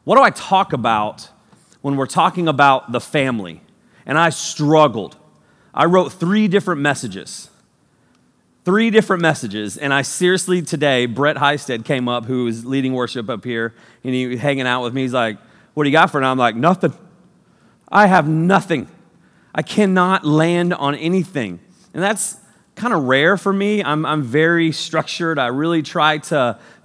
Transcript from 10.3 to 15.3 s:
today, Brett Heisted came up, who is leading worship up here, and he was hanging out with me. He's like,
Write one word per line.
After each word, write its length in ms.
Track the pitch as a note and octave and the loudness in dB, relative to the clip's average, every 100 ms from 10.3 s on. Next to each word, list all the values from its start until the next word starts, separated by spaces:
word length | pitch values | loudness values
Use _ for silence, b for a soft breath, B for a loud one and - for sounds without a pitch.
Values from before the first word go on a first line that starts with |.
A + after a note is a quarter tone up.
| F3+ - F3+ | 0 0 -2
today, 460 | D3 D3+ D3 B2+ B2 | -2 -2 0 2 0
Brett 280 | A#2 D3 C#3+ | 0 -2 0
Heisted 480 | C#3+ D3 - A#2 | 0 -2 -4 -8
came 240 | A2+ C3+ B2 | -4 -4 -2
up, 180 | A#2+ A#2 | -4 -4
who 200 | B2+ A#2 | -2 -2
is 180 | A2+ | -4
leading 300 | A#2+ C3+ C3 | -4 -2 -2
worship 340 | B2+ A#2+ B2 G#2+ | -2 -4 -6 -8
up 160 | A2 | -8
here, 300 | B2 A#2 A2+ - b b | -6 -4 -6 -8 b b
and 100 | B2+ | -6
he 140 | B2+ B2+ | -4 -2
was 120 | B2 | -2
hanging 280 | C#3+ C3+ B2+ | -2 0 0
out 160 | B2+ | 0
with 100 | A#2+ | -2
me. 80 | C3+ | -4
He's 120 | C3 | -2
like, 260 | B2+ A2+ | 0 -2